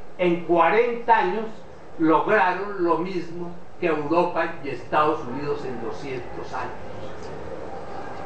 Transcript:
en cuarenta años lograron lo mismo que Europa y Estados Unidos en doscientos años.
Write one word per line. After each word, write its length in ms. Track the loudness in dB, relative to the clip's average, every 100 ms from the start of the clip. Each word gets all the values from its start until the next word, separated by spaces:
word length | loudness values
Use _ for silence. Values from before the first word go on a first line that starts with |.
| -8 0
en 280 | 2 2
cuarenta 720 | 4 6 6 6 4 2 4 6
años 280 | 6 0 -4 -8 -12 -14 -10 2
lograron 840 | 4 6 6 4 4 2 -4 0
lo 140 | 2 2
mismo 540 | 0 -4 -4 -6 -6 -8 -10 -2
que 80 | 0
Europa 680 | 0 2 2 2 0 -2 -4
y 60 | -8
Estados 520 | -8 0 2 4 2
Unidos 420 | -4 -4 -4 -4
en 160 | -4 -6
doscientos 720 | -6 -6 -6 -6 -6 -8 -8
años. 200 | -6 -6 -8 -8 -8 -8 -8 -8 -10 -8 -8 -8 -10 -8 -8 -8 -10